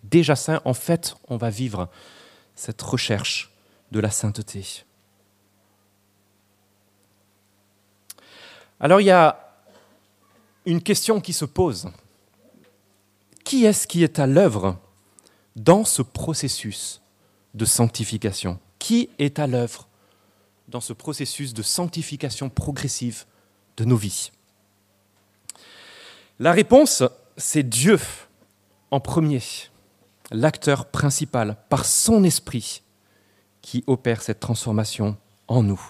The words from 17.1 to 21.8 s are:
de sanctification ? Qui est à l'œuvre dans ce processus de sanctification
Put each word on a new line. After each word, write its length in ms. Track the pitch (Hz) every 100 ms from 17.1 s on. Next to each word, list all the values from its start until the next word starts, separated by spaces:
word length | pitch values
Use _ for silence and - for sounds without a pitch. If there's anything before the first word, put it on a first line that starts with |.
| _ _ _ _
de 100 | 107
sanctification ? 960 | 107 - 117 - 110 107 107 95 92 90 _ _
Qui 320 | - 233 - -
est 220 | 143 143
à 80 | 147
l'œuvre 400 | 123 120 - - _ _ _ _ _ _ _ _
dans 120 | 123
ce 120 | -
processus 600 | 120 - 139 139 - 139
de 100 | 113
sanctification 840 | 107 -